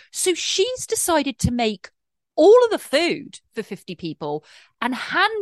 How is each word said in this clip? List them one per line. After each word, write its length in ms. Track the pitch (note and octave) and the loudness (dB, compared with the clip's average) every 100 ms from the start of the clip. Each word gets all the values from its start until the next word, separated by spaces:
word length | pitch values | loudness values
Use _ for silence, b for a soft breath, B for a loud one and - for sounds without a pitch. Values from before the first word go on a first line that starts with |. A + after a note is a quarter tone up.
| b | b
So 220 | - F#4 | -6 -2
she's 520 | E4 - - A#4 B4+ - | -2 -2 -2 -2 -4 -6
decided 520 | A4+ - D#4+ B3+ A3 | -4 0 0 0 -2
to 120 | - | -2
make 380 | A#3+ A3+ G#3 - _ _ _ _ - | 0 -2 -4 -12 _ _ _ _ 4
all 220 | E4 A#4+ A#4+ | 8 8 6
of 60 | |
the 80 | G4 | 0
food 600 | - C#4+ E4+ G3 - - _ | -2 0 0 -2 -8 -20 _
for 80 | - | -12
fifty 300 | G3+ G3+ - E3+ | -12 -12 -14 -12
people 480 | E3+ D3 D3 D3+ - b b - | -10 -8 -8 -8 -10 b b -8
and 120 | A#3+ B3 | -6 -6
hand 360 | - E4 G4+ A4 | -4 0 0 2